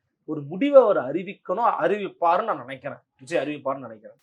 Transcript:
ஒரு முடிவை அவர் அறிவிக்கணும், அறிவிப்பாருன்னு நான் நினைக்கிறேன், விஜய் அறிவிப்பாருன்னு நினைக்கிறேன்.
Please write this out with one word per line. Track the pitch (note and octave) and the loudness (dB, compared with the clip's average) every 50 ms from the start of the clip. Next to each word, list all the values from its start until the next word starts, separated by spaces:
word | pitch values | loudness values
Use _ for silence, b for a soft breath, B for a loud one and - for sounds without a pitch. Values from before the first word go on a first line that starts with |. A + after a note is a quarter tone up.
| _ _ _ _ _ | _ _ _ _ _
ஒரு | - D#3 D3 C#3+ | -10 -8 -8 -8
முடிவை | C#3 D#3+ F#3+ C4+ C#4+ C#4+ C4+ A#3+ | -10 -6 -2 -2 8 8 8 8
அவர் | G#3+ F#3+ | 8 4
அறிவிக்கணும், | D#3+ B2+ B2+ C#3+ E3+ F#3+ F3+ F#3+ - _ - F#3 G3+ A#3+ G#3+ - - | 0 0 -2 -4 -6 -6 -8 -14 -16 _ -8 -4 0 0 0 0 0
அறிவிப்பாருன்னு | D3 F3 G3+ G#3 G3+ E3+ - _ F3 E3+ E3+ G3 A3+ | 0 -2 -2 -2 -4 -8 -8 _ 0 0 2 2 0
நான் | A3+ F#3 C#3+ | -2 -6 -6
நினைக்கிறேன், | A#2+ B2+ C3+ C3 - C#3+ B2 - _ _ _ _ | -8 -12 -14 -12 -12 -12 -12 -12 _ _ _ _
விஜய் | C3 B2+ E3+ D#3 C3+ | -14 -4 -4 -2 -2
அறிவிப்பாருன்னு | C#3+ D3+ C#3+ B2+ C3+ C#3 C#3 | -2 -6 -6 -6 -6 -6 -6
நினைக்கிறேன். | C3 A#2 A2+ G#2+ A2 G#2+ - _ | -8 -14 -16 -18 -20 -20 -20 _